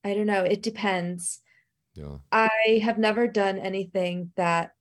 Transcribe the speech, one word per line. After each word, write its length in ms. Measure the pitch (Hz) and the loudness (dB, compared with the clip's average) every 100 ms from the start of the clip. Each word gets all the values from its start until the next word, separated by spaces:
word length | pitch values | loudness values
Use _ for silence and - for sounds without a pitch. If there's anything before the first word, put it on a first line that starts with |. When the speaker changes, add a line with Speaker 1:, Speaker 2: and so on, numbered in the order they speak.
Speaker 1:
I 120 | 202 | -2
don't 120 | 202 208 | 0 2
know. 180 | 202 | 2
It 180 | 180 202 | 2 0
depends. 760 | 220 220 208 185 175 180 - - _ _ _ _ _ | -2 -2 -2 0 -2 -6 -8 -10 _ _ _ _ _
Speaker 2:
Yeah. 240 | - 73 71 - | -14 -12 -12 0
Speaker 1:
I 500 | 220 220 220 220 220 | 2 2 2 4 4
have 140 | 220 226 | 2 0
never 280 | 220 214 240 | 0 2 0
done 320 | 220 196 190 | 2 0 0
anything 720 | 190 190 185 190 180 175 175 - | -4 -4 -4 -2 -2 -4 -6 -2
that 360 | 175 170 165 _ | 2 2 -2 _